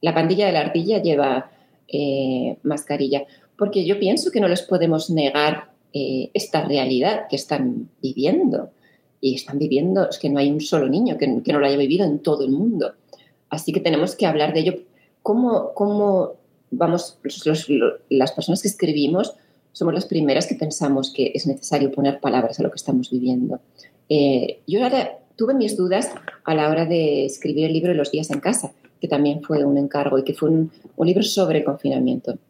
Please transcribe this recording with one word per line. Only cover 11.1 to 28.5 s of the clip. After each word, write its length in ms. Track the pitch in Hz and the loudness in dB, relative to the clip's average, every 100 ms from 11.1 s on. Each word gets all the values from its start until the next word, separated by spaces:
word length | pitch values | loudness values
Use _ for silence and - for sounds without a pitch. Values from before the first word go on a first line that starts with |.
| 156 | 0
que, 240 | 143 120 | -2 -2
que 80 | 117 | 0
no 60 | 147 | 2
lo 80 | 143 | 2
haya 100 | 139 | 2
vivido 300 | 139 170 190 | 2 2 2
en 140 | 147 | 0
todo 240 | - 147 | 0 0
el 80 | 135 | 2
mundo. 420 | 139 220 202 117 - _ - _ _ _ | 2 2 0 -4 -6 _ -20 _ _ _
Así 220 | 156 - | -8 -2
que 80 | 160 | 0
tenemos 360 | 170 151 180 - | 2 0 0 0
que 80 | |
hablar 300 | 190 151 151 | 0 2 0
de 60 | 160 | 2
ello. 140 | 160 - - _ _ _ | 0 -2 -10 _ _ _
¿Cómo, 520 | - 226 247 220 - | -2 2 2 0 -2
cómo 640 | - 202 208 202 190 165 - _ _ _ | -2 0 2 2 2 0 -6 _ _ _
vamos, 480 | 127 165 175 - - | -2 0 0 -4 -10
los, 220 | 143 - | -12 -6
los, 240 | 156 160 - | -2 -2 0
lo-, 300 | 139 117 - _ | 2 2 -2 _
las 240 | 135 135 | 0 0
personas 300 | - - 180 | -2 -2 -2
que 60 | 208 | -2
escribimos 680 | 190 170 147 143 175 233 - _ _ _ | -2 -2 0 0 0 -2 -6 _ _ _
somos 200 | - 170 | -4 -2
las 140 | 156 196 | -2 -2
primeras 400 | 165 151 135 - | 0 2 2 0
que 80 | |
pensamos 580 | - 156 151 143 139 131 | -4 -4 -2 0 0 -2
que 200 | - 131 | -2 -2
es 120 | - 147 | 0 -4
necesario 460 | 135 - 147 139 | -4 -2 0 0
poner 280 | 135 139 139 | 2 0 0
palabras 380 | 143 120 117 - | 0 2 0 0
a 40 | |
lo 80 | - | -4
que 60 | - | -4
estamos 340 | - 131 127 | -2 0 0
viviendo? 500 | 127 127 127 123 127 _ _ - _ _ | -2 0 0 -2 -4 _ _ -20 _ _
Eh, 520 | 151 143 135 - - - | 2 4 2 0 -6 -4
yo 160 | 190 | 0
ahora 360 | 247 262 - - _ - | 2 0 -2 -6 _ -4
tuve 180 | 226 | 0
mis 220 | 269 220 214 | 2 0 0
dudas 340 | 180 190 254 - - - | 0 0 -2 -8 -16 -12
a 100 | - | -2
la 160 | 160 151 | 0 2
hora 160 | 156 165 | 2 2
de 400 | 170 156 143 139 | 2 2 2 -2
escribir 400 | - - 143 156 | -4 -4 0 0
el 60 | |
libro 180 | 160 175 | 0 0
de 60 | 165 | 0
Los 140 | 143 | 0
días 180 | 151 160 | -2 -2
en 100 | 151 | -4
casa, 320 | 175 | -2